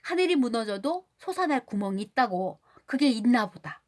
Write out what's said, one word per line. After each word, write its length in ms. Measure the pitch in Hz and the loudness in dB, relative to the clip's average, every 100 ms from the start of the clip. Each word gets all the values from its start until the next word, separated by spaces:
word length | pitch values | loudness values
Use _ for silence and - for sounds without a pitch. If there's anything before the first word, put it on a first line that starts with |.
하늘이 340 | - 339 359 330 | -2 0 2 2
무너져도 720 | 247 226 214 196 269 359 _ _ | 2 0 -2 -2 -2 -4 _ _
솟아날 480 | - 370 349 285 | -8 -2 0 0
구멍이 380 | - 202 202 196 | -2 -4 -2 -4
있다고. 580 | 208 - 240 180 185 - _ _ | -4 0 0 -2 -6 -8 _ _
그게 240 | - 262 285 | -6 2 2
있나 420 | 226 226 247 208 | 4 2 2 0
보다. 320 | - - - | -8 -16 -16